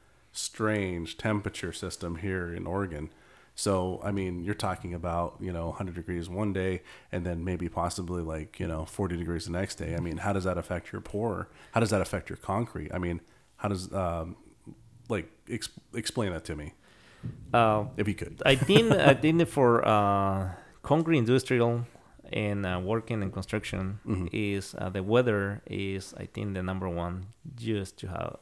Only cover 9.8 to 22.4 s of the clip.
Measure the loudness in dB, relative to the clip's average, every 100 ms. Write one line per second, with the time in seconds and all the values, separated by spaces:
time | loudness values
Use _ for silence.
9.8 | -4 -2 -2 -2 0 0 0 -2 -2 -4
10.8 | -6 -10 -6 -4 -2 -2 -6 -12 -2 2
11.8 | 4 4 2 -2 -6 -8 -2 -2 -2 -6
12.8 | -6 -2 -2 -4 -8 _ _ -6 -2 -2
13.8 | -4 -2 0 -2 -4 -10 -18 _ -20 -20
14.8 | -20 -14 -6 -4 -4 _ -8 -8 -8 -12
15.8 | -12 -8 -4 -2 -2 -2 -4 -6 -8 -12
16.8 | -20 -20 -20 -14 -12 -12 2 4 6 4
17.8 | 0 -2 0 -2 -4 0 4 6 8 8
18.8 | 8 6 8 6 6 4 4 6 6 6
19.8 | 6 6 6 4 4 2 0 -4 -14 -8
20.8 | 2 2 4 4 6 4 4 4 4 2
21.8 | -2 -10 -20 -20 -8 -2